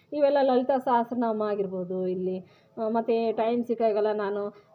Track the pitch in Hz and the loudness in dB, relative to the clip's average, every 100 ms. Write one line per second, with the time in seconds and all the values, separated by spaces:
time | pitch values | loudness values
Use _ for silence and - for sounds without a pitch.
0 | - 294 277 285 269 254 254 262 262 240 | -8 2 4 4 4 2 2 0 2 2
1 | 233 240 233 214 214 202 196 185 180 185 | 2 -2 -2 0 -2 -2 -4 -4 -6 -4
2 | 185 185 185 185 - _ _ - 220 233 | -2 -2 -4 -6 -10 _ _ -6 -2 -2
3 | 233 226 226 220 226 240 240 226 226 214 | 0 0 0 0 0 0 -2 0 2 2
4 | 214 214 202 202 202 - _ | 2 0 -2 -4 -6 -10 _